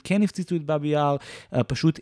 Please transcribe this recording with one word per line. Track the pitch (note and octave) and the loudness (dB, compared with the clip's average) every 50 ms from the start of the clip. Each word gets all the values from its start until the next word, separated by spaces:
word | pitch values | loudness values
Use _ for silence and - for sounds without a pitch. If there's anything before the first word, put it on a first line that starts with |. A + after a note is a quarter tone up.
| - | 0
כן | - F#3+ G3+ G#3 | 0 0 2 2
הפציצו | F#3 - F#3+ F3 - F3+ | 2 0 -4 -6 -4 -4
את | E3 D3 | -4 -2
באבי | D3+ D#3 D3 D3 D3+ | -2 -2 -2 0 0
יאר, | D3 D3 D3 C#3+ C#3+ C#3 - - - - - - - | 2 2 2 2 0 0 -4 -10 -18 -18 -12 -4 -2
אה, | B2+ A#2+ | -2 0
פשוט | - B2+ - - D#3+ D3+ - | 0 0 2 2 2 2 2